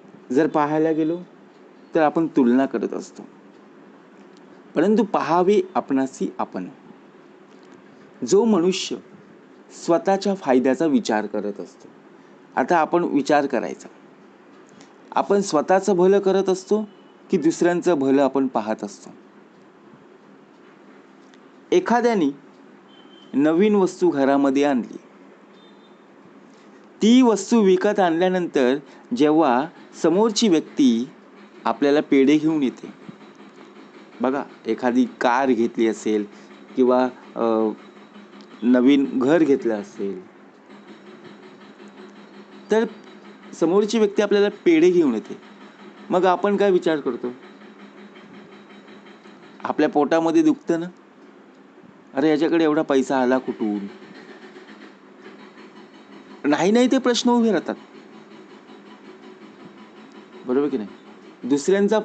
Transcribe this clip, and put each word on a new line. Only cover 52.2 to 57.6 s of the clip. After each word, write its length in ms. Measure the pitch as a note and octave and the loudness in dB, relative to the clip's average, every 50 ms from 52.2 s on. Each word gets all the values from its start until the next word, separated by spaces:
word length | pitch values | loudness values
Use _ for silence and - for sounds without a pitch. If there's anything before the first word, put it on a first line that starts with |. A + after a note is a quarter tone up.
| D3 D#3+ | 2 2
याच्याकडे 340 | D3+ C3+ E3 C#3+ E3 E3 E3 | 2 2 0 0 2 2 2
एवढा 180 | D3+ D3+ D#3+ | 2 2 0
पैसा 400 | D3+ - C#3+ C3+ B2+ - C#3 C3 | 0 0 0 0 0 0 0 0
आला 160 | B2+ B2 C3 | 2 2 0
कुठून?" 420 | C3 - - A2 - A2+ G#2+ G#2 G2+ G2+ G2+ - - - - - - - - - - - - - - - - - - - - - - - - - - - - - - - - - - - - - - - - - - - - - - - - - - - | 0 -2 -6 -8 -6 -4 -4 -4 -6 -8 -10 -14 -18 -20 -20 -20 -20 -20 -20 -20 -20 -20 -20 -20 -20 -20 -20 -20 -20 -20 -20 -20 -20 -20 -20 -20 -20 -20 -20 -20 -20 -20 -20 -20 -20 -20 -20 -20 -20 -20 -20 -20 -20 -20 -20 -20 -20 -20 -20 -18 -6 -2
नाही, 280 | C#3+ D3 C#3+ D#3+ G3 | -2 0 0 0 2
नाही, 160 | A3 A#3+ B3+ A#3 | 2 2 2 2
ते 60 | C4+ | 2
प्रश्न 320 | C4 C4 B3 A#3+ - - A#3+ | 0 0 0 -2 0 0 0
उभे 220 | A#3+ A#3+ A3+ A3 | 2 2 2 2
राहतात, 240 | F#3+ D3+ | 0 -2